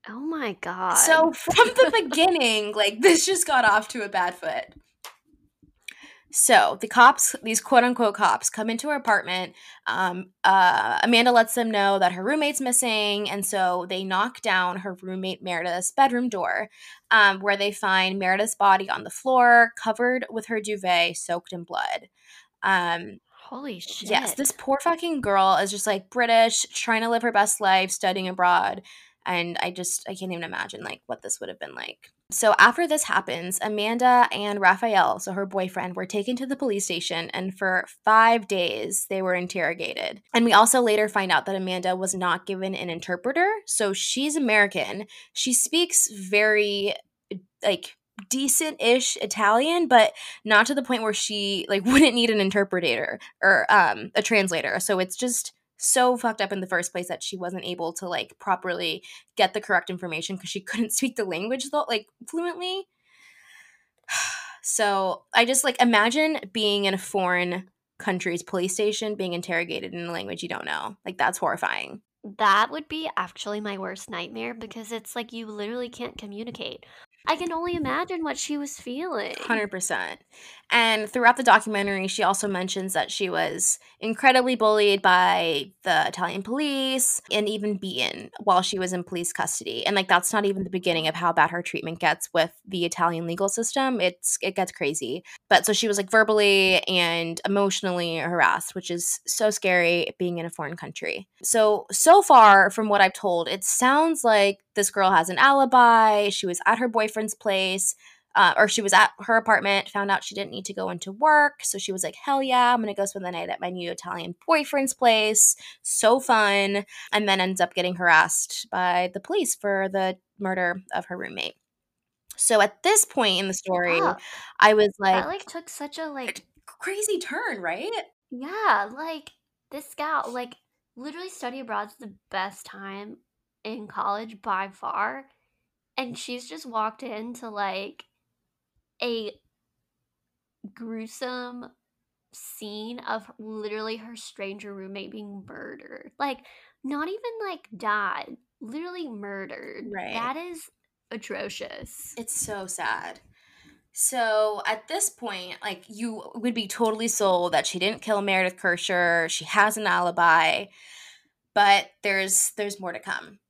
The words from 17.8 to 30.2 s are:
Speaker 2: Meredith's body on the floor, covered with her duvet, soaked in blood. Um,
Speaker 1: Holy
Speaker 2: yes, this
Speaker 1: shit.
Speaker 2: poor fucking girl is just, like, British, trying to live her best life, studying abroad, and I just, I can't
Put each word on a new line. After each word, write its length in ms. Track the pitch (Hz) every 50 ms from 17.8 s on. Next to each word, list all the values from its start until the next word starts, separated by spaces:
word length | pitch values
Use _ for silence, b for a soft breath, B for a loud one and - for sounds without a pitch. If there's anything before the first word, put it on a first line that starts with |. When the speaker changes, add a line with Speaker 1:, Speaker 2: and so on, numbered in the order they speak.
| - 196 190 190 185 190 190
Speaker 2:
Meredith's 380 | 196 190 185 190 196 214 220 -
body 340 | _ 202 196 190 190 196 190
on 140 | - - 214
the 60 | 180
floor, 640 | - - - 262 262 254 247 240 240 233 233 226 -
covered 500 | - - 226 220 - 240 247 254 254 233 -
with 160 | 220 226 220
her 160 | - 233 220
duvet, 560 | 208 214 214 202 190 180 180 170 170 170 165
soaked 340 | - - - 175 175 _ -
in 140 | 185 175 170
blood. 420 | _ - - - - - - - _ b b b b b b b b b _ -
Um, 560 | 185 196 180 175 170 170 170 - 104 101 - _
Speaker 1:
Holy 560 | _ _ _ - - - 247 285 285 208 - - - - -
Speaker 2:
yes, 340 | - 190 214 - 254 214 -
this 140 | - 277 269
Speaker 1:
shit. 80 | -
Speaker 2:
poor 200 | - - 269 269 277
fucking 380 | - 339 339 330 339 339 320 277
girl 380 | 233 208 196 196 190 190 190
is 120 | 156 196 190
just, 160 | 202 202 -
like, 240 | 214 196 196 190 _
British, 520 | - 247 240 233 226 226 226 226 226 - - - -
trying 280 | - - 233 226 220
to 80 | 226 233
live 140 | 233 226 233
her 100 | 240 226
best 260 | 202 208 202 - -
life, 320 | 214 190 190 190 190 190
studying 380 | - - - 185 185 196 185 185
abroad, 540 | 185 185 180 180 175 175 190 - 202 196 190 B B B B B B B _
and 320 | - 180 175 170 170 170 -
I 100 | - 175
just, 360 | 180 180 180 - - - -
I 80 | - 190
can't 160 | 190